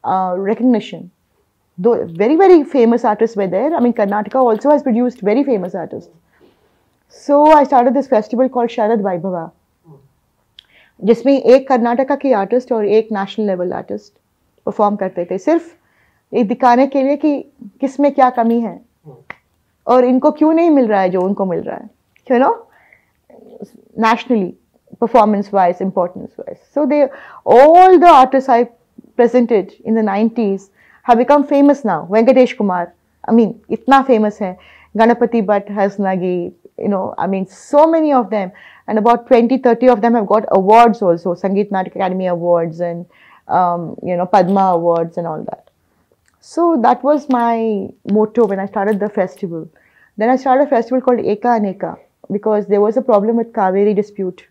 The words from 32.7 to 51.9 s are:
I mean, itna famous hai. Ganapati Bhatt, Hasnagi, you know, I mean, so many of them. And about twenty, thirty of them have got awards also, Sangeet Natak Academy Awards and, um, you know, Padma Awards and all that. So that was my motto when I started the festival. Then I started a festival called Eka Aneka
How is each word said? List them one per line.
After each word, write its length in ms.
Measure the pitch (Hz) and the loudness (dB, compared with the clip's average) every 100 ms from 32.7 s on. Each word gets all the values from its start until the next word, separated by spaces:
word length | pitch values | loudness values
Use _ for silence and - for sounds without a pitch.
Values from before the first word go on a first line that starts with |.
| 180 175 _ _ _ - | -4 -6 _ _ _ 0
I 60 | |
mean, 280 | 226 214 - _ | 0 0 -4 _
itna 360 | - - 269 269 | -8 2 2 2
famous 320 | 226 214 208 | 0 0 -4
hai. 200 | 196 185 _ _ _ 202 | -10 -10 _ _ _ 0
Ganapati 480 | 226 240 240 233 | 2 2 0 -2
Bhatt, 240 | 196 202 202 | 0 -2 -2
Hasnagi, 840 | 208 202 202 190 190 180 180 180 - _ - | -4 -4 -2 -4 -2 -4 -4 -8 -14 _ -10
you 100 | - | -4
know, 260 | 196 - - | -4 -6 -6
I 80 | 180 | -4
mean, 200 | 190 190 | -4 -6
so 400 | - - 294 320 | -14 -2 2 4
many 260 | 330 311 | 2 0
of 180 | 269 196 | 0 -2
them. 200 | 208 185 - - _ - | -6 -6 -12 -20 _ -6
And 100 | 214 | -2
about 280 | 214 240 233 | 0 0 2
twenty, 320 | 247 240 262 | 2 2 0
thirty 300 | 254 233 254 | 0 2 2
of 120 | 240 | 2
them 140 | 233 | 0
have 120 | 233 196 | 0 0
got 180 | 214 214 | -2 0
awards 500 | 196 190 226 240 220 | -2 4 6 6 4
also, 320 | 190 170 180 | -2 -2 -4
Sangeet 360 | 170 196 196 202 | -6 -4 -4 -2
Natak 260 | 196 185 - | -4 -6 -6
Academy 320 | 190 185 185 | -6 -4 -4
Awards 520 | 175 170 170 170 160 | -4 0 0 -2 -6
and, 240 | 175 170 170 _ _ _ - | -8 -8 -14 _ _ _ -4
um, 480 | 175 180 175 165 - | -2 0 -2 -8 -10
you 140 | - 175 | -6 -4
know, 100 | 180 | 0
Padma 460 | 208 180 196 190 | 0 2 0 0
Awards 460 | 175 170 170 165 175 | 0 0 0 -2 -6
and 80 | 165 | -10
all 160 | 156 | -10
that. 260 | - - _ _ _ _ _ _ _ _ | -12 -16 _ _ _ _ _ _ _ _
So 380 | - - 339 320 | -12 -2 0 2
that 200 | 214 254 | 0 0
was 260 | 269 294 285 | 0 -2 -2
my 600 | 247 233 226 226 208 196 - - | -2 -2 -2 -2 -4 -8 -14 -4
motto 360 | 208 214 226 220 | 0 0 0 0
when 140 | 196 | -2
I 60 | 196 | -6
started 340 | 220 196 208 | -4 -4 -2
the 80 | 208 | -4
festival. 600 | 202 185 - 185 165 160 _ _ _ _ - | -4 -6 -6 -12 -10 -14 _ _ _ _ -4
Then 140 | 220 | -2
I 60 | 254 | 0
started 280 | 262 262 | 0 0
a 60 | 285 | 2
festival 300 | 254 233 254 | -2 -2 -4
called 180 | 254 247 | -2 -2
Eka 240 | - 208 | -2 -4
Aneka 560 | 240 233 208 185 165 | -2 -2 -4 -6 -10